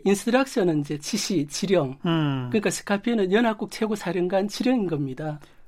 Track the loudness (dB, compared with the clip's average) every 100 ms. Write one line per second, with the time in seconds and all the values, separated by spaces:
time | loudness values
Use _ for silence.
0 | 2 2 4 2 2 2 2 2 -2 -6
1 | -4 -4 -2 -2 -2 -4 2 2 2 -2
2 | 0 2 2 0 0 0 0 -4 -2 -2
3 | 0 0 2 4 2 0 -6 -4 -4 -2
4 | -2 -2 0 0 -2 -2 0 2 0 -2
5 | -4 -4 -8 -8 -14 -20